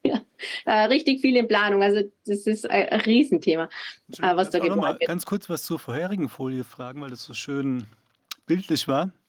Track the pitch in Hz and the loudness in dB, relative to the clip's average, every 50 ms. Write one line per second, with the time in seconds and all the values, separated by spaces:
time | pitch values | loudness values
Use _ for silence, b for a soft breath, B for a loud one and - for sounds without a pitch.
0 | _ 277 302 214 - _ _ B B B B B B - 220 214 214 220 254 311 | _ 0 -2 -2 -6 _ _ B B B B B B 0 2 4 4 4 4 2
1 | - - 269 269 - 262 254 247 233 220 214 202 208 208 202 196 202 202 202 208 | 2 2 0 2 2 4 4 4 4 4 2 2 2 2 4 4 4 4 4 2
2 | 202 202 _ _ _ - 202 202 - 220 214 214 - - - 202 190 - - 220 | 0 -2 _ _ _ -4 -4 -2 0 -2 -2 -2 -2 -2 0 0 0 2 0 0
3 | - 220 220 240 294 269 - 165 - 202 160 160 165 165 B B B B B B | 2 4 6 6 6 4 2 0 2 2 0 0 -2 -4 B B B B B B
4 | B _ - - - 185 175 175 190 190 - 175 170 170 190 202 - - - - | B _ -8 -2 0 2 2 2 0 0 0 0 0 2 0 2 0 0 -2 -2
5 | 165 160 170 175 - - 202 202 - - 175 147 - - 170 151 - - 120 139 | -2 -2 -2 -4 -2 -4 -4 -6 -4 -6 -8 -8 -4 -6 -6 -6 -6 -6 -6 -4
6 | 170 185 208 196 156 123 - - 135 131 131 127 123 - - - 131 123 131 147 | -4 -4 -2 -2 -4 -4 -4 -6 -6 -6 -4 -6 -8 -8 -12 -14 -14 -12 -12 -12
7 | 143 135 127 120 - - 127 - - - 139 139 139 139 131 127 113 107 _ _ | -12 -12 -12 -14 -16 -14 -12 -12 -8 -6 -4 -2 0 -2 -2 -2 -6 -10 _ _
8 | _ _ _ _ _ _ - _ _ - 160 185 190 - 160 139 - - 135 139 | _ _ _ _ _ _ -20 _ _ -2 -2 -2 0 -2 -2 -2 0 0 0 0
9 | 170 190 - _ _ | 0 -2 -6 _ _